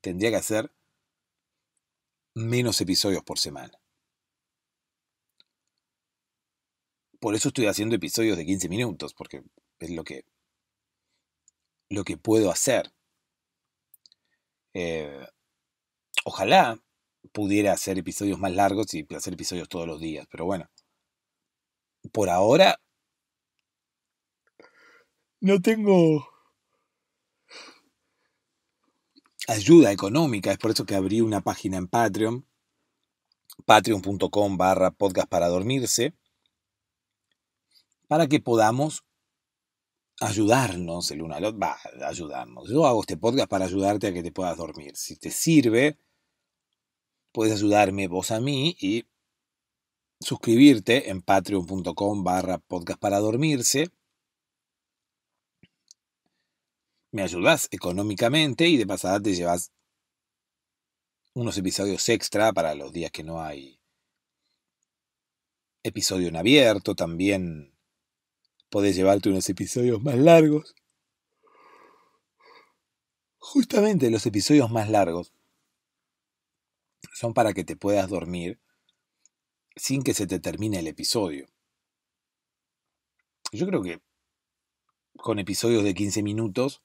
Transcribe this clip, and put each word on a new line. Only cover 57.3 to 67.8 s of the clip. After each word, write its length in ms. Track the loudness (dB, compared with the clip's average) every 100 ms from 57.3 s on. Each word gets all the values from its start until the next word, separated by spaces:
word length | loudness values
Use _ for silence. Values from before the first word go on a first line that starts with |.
| 0 2 2 -2
económicamente 1000 | -8 -6 -4 -4 0 0 2 0 2 4
y 80 | 4
de 100 | 2
pasada 340 | -4 -2 -2
te 140 | 0
llevas 380 | -2 -2 -4 -6 _ _ _ _ _ _ _ _ _ _ _ _ _ _ _ _
unos 240 | -8 -6 -4
episodios 520 | -4 -4 -4 -2 0
extra 440 | 0 0 0 0
para 220 | 2 -2
los 180 | -4 -10
días 180 | -10 -10
que 140 | -10
no 160 | -12 -10
hay 400 | -10 -12 -18 _ _ _ _ _ _ _ _ _ _ _ _ _ _ _ _ _ _ _ _ _
episodio 460 | -10 -6 -4 -2 -4
en 80 | -2
abierto. 600 | 6 6 6 4 -2 -4
También 760 | -4 -2 0 0 -2 -10 -16 _